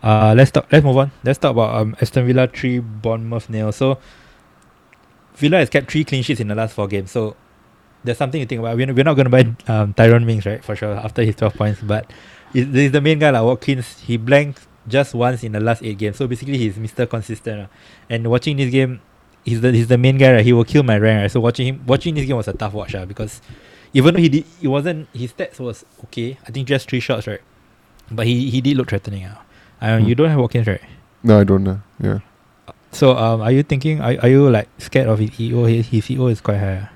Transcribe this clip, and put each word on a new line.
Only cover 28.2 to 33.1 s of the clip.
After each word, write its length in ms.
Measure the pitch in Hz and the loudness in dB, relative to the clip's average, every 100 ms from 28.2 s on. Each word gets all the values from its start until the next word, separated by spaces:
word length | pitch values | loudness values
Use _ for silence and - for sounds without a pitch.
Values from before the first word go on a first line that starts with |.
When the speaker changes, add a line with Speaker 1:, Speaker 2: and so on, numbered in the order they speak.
| 113 | 0
Speaker 1:
he, 240 | 120 135 | 0 0
he 100 | 123 | -2
did 160 | 131 139 | 0 0
look 140 | 123 | -2
threatening, 340 | 101 - 98 | -4 -6 -12
uh. 140 | 92 104 - _ _ _ | -14 -20 -20 _ _ _
Um, 220 | 110 113 | -2 2
Speaker 2:
Hmm. 80 | 110 | 2
Speaker 1:
you 60 | |
don't 160 | 120 160 | 2 2
have 80 | 147 | 2
Watkins, 260 | 120 120 113 | 0 0 -2
right? 140 | 95 - - _ _ | -4 -6 -20 _ _
Speaker 2:
No, 160 | 117 107 | 4 6
I 60 | |
don't, 240 | 98 98 95 | 6 2 0
uh, 80 | 98 - _ | -6 -10 _
yeah. 200 | 104 101 - _ _ _ - - _ | -4 -4 -8 _ _ _ -20 -20 _
Speaker 1:
So, 220 | - 139 | 2 2